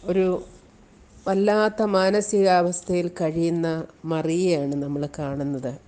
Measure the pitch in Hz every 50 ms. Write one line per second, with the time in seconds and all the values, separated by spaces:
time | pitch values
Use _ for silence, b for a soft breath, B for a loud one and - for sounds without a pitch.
0 | - - 180 190 185 185 180 - - - - - - - _ - - _ - -
1 | - - - - - 190 196 196 202 208 208 214 214 214 214 - 220 214 196 190
2 | 185 190 202 208 202 208 - 202 196 190 180 180 175 175 175 - - - 180 180
3 | 175 175 175 - 180 156 156 165 165 170 170 170 165 165 160 165 160 - - -
4 | - 160 160 160 156 165 160 175 185 185 170 151 143 139 143 143 139 143 143 143
5 | 147 143 - - 151 139 139 139 143 139 143 131 123 127 131 156 -